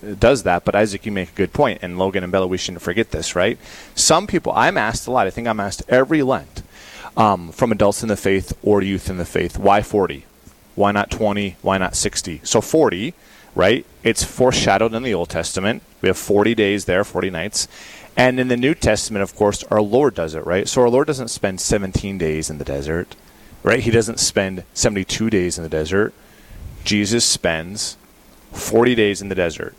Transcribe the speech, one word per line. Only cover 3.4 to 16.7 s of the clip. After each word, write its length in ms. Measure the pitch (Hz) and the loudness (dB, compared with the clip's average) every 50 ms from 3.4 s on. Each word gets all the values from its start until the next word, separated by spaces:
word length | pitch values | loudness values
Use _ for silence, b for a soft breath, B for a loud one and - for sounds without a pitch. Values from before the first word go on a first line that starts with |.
| 90 107 - - B B B B B B B | 2 0 0 -4 B B B B B B B
Some 320 | - - - 156 165 202 208 | -2 2 4 4 2 2 0
people, 260 | - 160 - - - | -4 -2 -2 0 0
I'm 220 | - 120 156 196 160 | 2 2 2 2 0
asked 280 | 107 107 117 - - | -2 -2 -4 -6 -6
a 60 | - | -2
lot, 160 | 123 127 104 95 | 0 0 0 0
I 20 | |
think 180 | - - 117 117 | -2 -4 -4 -2
I'm 120 | 110 107 | -2 -2
asked 240 | 101 101 98 - - - | -2 -6 -6 -8 -2 2
every 340 | 147 - 135 - 165 156 135 | 4 4 4 4 2 0 2
Lent, 400 | 127 131 95 - - - - - B B B B B B B B B B - | 2 0 -2 -4 -10 -16 -18 -18 B B B B B B B B B B 4
um, 340 | 110 104 98 90 85 82 | 4 4 4 2 -2 -10
from 200 | - - 131 120 110 | -2 -2 0 0 2
adults 280 | 101 107 101 101 - | 4 4 2 2 2
in 60 | - 113 | -2 -2
the 80 | 104 95 | -2 0
faith 360 | - 101 98 95 92 - - - - | 2 0 0 0 0 -4 -10 -4 2
or 180 | 104 104 101 | 2 2 4
youth 280 | 95 98 98 92 - - | 2 0 -2 -4 -4 -6
in 80 | 95 90 | -6 -6
the 80 | 87 | -8
faith, 320 | - - 85 85 85 - - | -4 -2 -2 -2 -2 -4 0
"Why 240 | 98 98 101 104 | 4 4 4 4
forty? 440 | 104 - - 104 95 85 73 69 - _ _ _ _ - - _ _ _ - | 2 2 0 2 2 2 -2 -8 -14 _ _ _ _ -20 -20 _ _ _ -2
Why 160 | - 98 101 101 | 0 0 2 2
not 160 | 104 101 - | 2 0 -2
twenty? 440 | - - 110 104 101 104 101 98 92 - | -2 -2 -2 -2 0 0 -4 -4 -6 -4
Why 160 | - 95 95 95 | -2 0 0 0
not 180 | 92 92 - | 0 -2 -2
sixty?" 440 | - - 104 - - - 95 82 76 - | -4 -4 -4 -4 -6 -8 -8 -10 -10 -8
So 160 | - - 117 | 0 0 0
forty, 520 | 104 - - 160 156 117 90 87 107 147 - B B B B B B B B | 0 2 2 4 4 4 2 -2 -6 -8 -10 B B B B B B B B
right? 300 | - 85 98 113 135 - _ - - - | 2 4 4 4 2 -2 _ -20 -4 -2
It's 200 | 117 110 - - | -2 0 0 -4
foreshadowed 680 | - - - 127 127 127 - - - 98 98 110 113 110 | -6 0 2 2 2 2 2 2 2 2 4 2 0 0
in 100 | 113 127 | -2 -4
the 100 | 131 107 | -2 -2
Old 160 | 85 87 - | -2 -2 -4
Testament. 520 | - 85 82 - - 95 95 101 123 - - _ _ _ | -4 -6 -6 -4 -6 -4 -2 -2 -4 -4 -8 _ _ _
We 80 | - 95 | 0 0
have 80 | 92 - | 0 0
forty 360 | - - 101 104 104 110 117 | 0 2 4 4 4 4 4
days 320 | 110 107 98 | 2 2 2